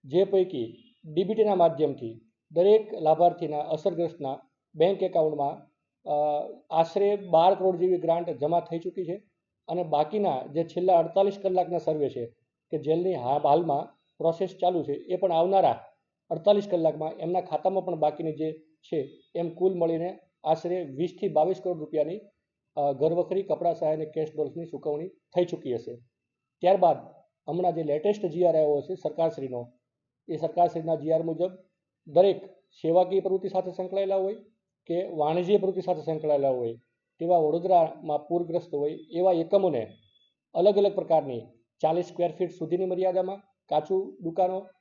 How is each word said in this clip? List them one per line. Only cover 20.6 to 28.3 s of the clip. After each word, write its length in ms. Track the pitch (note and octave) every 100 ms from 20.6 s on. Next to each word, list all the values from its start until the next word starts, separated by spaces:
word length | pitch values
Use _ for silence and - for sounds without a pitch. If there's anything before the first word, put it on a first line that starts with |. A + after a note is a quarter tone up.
| E3+ F3+
વીસથી 460 | D3+ C3+ E3+ - G3+
બાવીસ 320 | D3+ E3 F#3
કરોડ 180 | F3+ E3+
રૂપિયાની, 400 | D3+ D3+ D3 G3+ - _ _ _ _ -
અ, 160 | C#3+
ઘરવખરી, 520 | C3+ D#3 E3+ E3 F#3
કપડાં 300 | F#3+ D3+ E3+
સહાય 200 | D#3 D#3
અને 120 | D#3 D#3
કેશ 300 | D#3+ D#3 D#3
ડોલ્સની 300 | C#3+ C3 E3
ચૂકવણી 420 | C#3 D#3 D3 F3+
થઈ 380 | _ _ F3+ F3
ચૂકી 280 | F3 C3
હશે. 220 | A#2 - A#2+ _ _ _ _ _ _
ત્યારબાદ 360 | F3 G3 F3 C#3+ - - _ _ -
હમણાં 280 | E3 F3+ E3
જે 80 |
લેટેસ્ટ 420 | D#3 D3 G3+ G#3
જી 180 | F#3